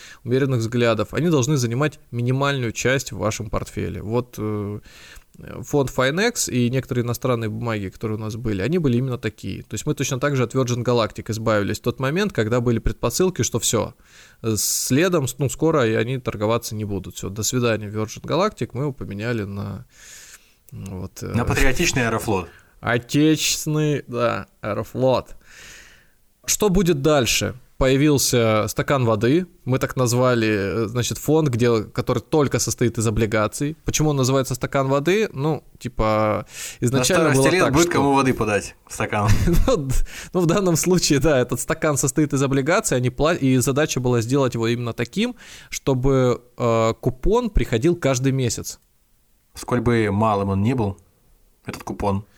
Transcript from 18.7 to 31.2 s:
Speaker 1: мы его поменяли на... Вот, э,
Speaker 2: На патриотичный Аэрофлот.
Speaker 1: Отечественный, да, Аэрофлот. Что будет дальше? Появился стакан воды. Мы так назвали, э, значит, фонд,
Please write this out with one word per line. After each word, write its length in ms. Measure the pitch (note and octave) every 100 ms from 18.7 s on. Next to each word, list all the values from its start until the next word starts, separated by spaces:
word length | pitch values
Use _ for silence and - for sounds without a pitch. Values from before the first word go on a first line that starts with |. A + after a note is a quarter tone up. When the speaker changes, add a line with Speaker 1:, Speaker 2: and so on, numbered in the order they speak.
Speaker 1:
мы 80 | A#2
его 100 | D3
поменяли 520 | - G2+ G2+ A2+ A#2 G2
на... 400 | G2+ G2+ G2+ - _ - - - - _ _ _
Вот, 520 | A2 G2 F#2 G2 -
э, 40 | G2
Speaker 2:
На 100 | A2 B2
патриотичный 600 | C#3+ - A2 D#3+ C3+ A#2
Аэрофлот. 420 | A2 A#2 F#2+ E2 - _ -
Speaker 1:
Отечественный, 1200 | A2 A#2 - C#3+ D#3 D#3 - - D#3 D3+ D3+ C#3 -
да, 380 | A#2+ A#2 G#2+ - -
Аэрофлот. 760 | G#2+ G#2+ A2 B2 C3 A2+ - - - - - - - - _ _ _ _ -
Что 240 | - G#3
будет 320 | F3+ F3 D3
дальше? 540 | D3+ D3 A2+ - G2+ - - -
Появился 880 | C3 C3+ D3+ C#3 - B2 A2+ G#2+ G#2
стакан 360 | - C3+ C#3 A#2
воды. 420 | G#2+ A#2 E3 F3+ _ A#2+
Мы 140 | B2+
так 160 | C3 C3
назвали, 840 | B2 B2 B2+ A#2+ A2 G#2 G2 G2
э, 20 | A2
значит, 300 | A#2+ A2+
фонд, 320 | A#2